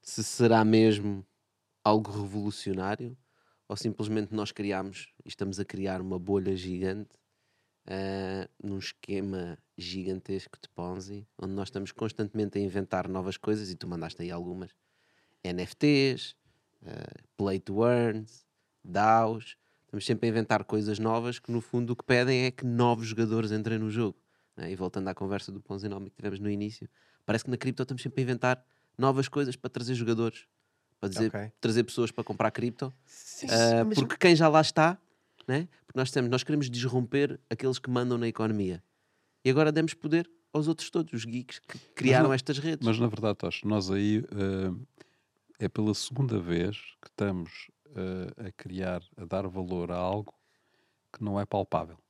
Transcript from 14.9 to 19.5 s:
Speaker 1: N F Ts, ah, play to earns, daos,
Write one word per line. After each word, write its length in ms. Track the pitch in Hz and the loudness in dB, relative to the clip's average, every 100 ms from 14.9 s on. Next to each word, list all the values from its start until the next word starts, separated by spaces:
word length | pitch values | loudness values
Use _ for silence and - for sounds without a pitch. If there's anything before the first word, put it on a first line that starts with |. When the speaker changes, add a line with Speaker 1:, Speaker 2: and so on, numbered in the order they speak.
| _ _ _ _ _ | _ _ _ _ _
Speaker 1:
N 180 | 90 90 | -6 -4
F 140 | 90 - | -6 0
Ts, 600 | 147 143 135 127 - - _ _ _ _ - | 4 4 4 0 -8 -16 _ _ _ _ -14
ah, 360 | - - - _ - | -12 -14 -18 _ -4
play 240 | 98 95 | -2 -2
to 240 | - 98 117 | -4 2 4
earns, 600 | 123 117 107 107 - _ _ _ _ | 4 2 -2 -10 -20 _ _ _ _
daos, 760 | - 92 107 113 113 113 - | -4 2 6 6 4 -2 -10